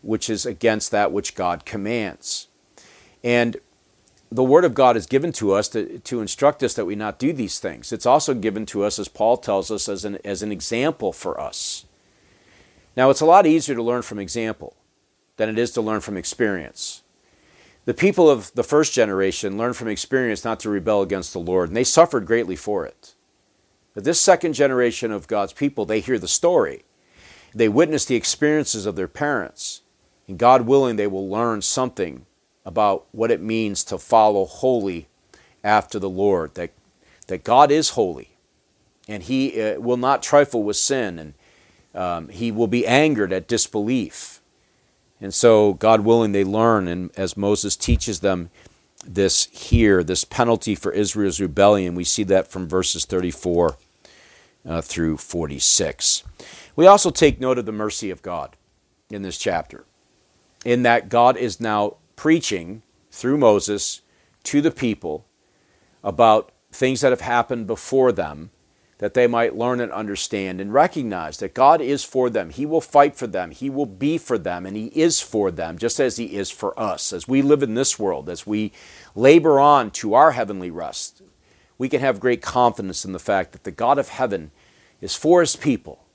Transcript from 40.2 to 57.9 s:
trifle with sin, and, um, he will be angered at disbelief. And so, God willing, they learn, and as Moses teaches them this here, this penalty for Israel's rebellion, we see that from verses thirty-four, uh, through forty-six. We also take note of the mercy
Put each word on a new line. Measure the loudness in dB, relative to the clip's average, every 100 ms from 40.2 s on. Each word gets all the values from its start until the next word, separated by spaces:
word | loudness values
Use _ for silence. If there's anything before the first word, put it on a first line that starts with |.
trifle | 4 4 4 0
with | -2 -2
sin, | -2 -2 -4 -8
and, | -16 -20 _ _ _ _ _
um, | -8 -6 -6 -10
he | -6 -4
will | -2 0
be | 0 2
angered | 4 4 2 0
at | -2 -2
disbelief. | -2 -2 -4 -2 -2 -4 -10 -16 -18 _ _ _ _ _ _ _ _
And | -8
so, | 2 6 6 4
God | 2 2 4
willing, | 4 4 4
they | 0
learn, | 0 2 2 2 0
and | -6 -8 -6
as | -6 -2
Moses | -2 0 -2
teaches | -4 0 0 0 -4
them | -2 -2 -6 _ -20 _ _ _
this | -10 0 0 2 -2
here, | -6 0 4 6 4
this | 2 -2
penalty | -4 0 0 0 -2
for | -4 -4
Israel's | -2 -2 0 -2 -2
rebellion, | -4 4 6 6 2
we | -4
see | -4 -4
that | 2 2 2
from | -8 -4
verses | -2 -2 -4 -4
thirty-four, | -2 -4 -4 -2 2 2 0 _ _ _ _ _ _ _ _ -10
uh, | -8
through | -8 -4 -2 -4
forty-six. | -6 -8 -8 -4 0 0 -2 -4 -4 -4 -6 -20 -20 -20 -10 6
We | 8
also | 8 6
take | 4 4 4
note | -2 -2
of |
the | -2
mercy | -6 -6